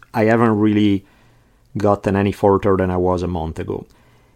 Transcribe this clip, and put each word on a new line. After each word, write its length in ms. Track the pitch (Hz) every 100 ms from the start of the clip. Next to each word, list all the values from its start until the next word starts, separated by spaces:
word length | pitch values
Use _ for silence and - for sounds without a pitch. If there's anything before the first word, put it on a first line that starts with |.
| -
I 120 | -
haven't 340 | 110 117 117 107
really 480 | 107 104 104 98 - _ _ _ _ _ _ 113
gotten 400 | 104 101 107 98
any 160 | 101
further 440 | 92 104 95 104 95
than 140 | 92
I 60 | 90
was 260 | 90 90
a 60 | 87
month 320 | 87 80 80
ago. 260 | 87 98 - _ _ _ _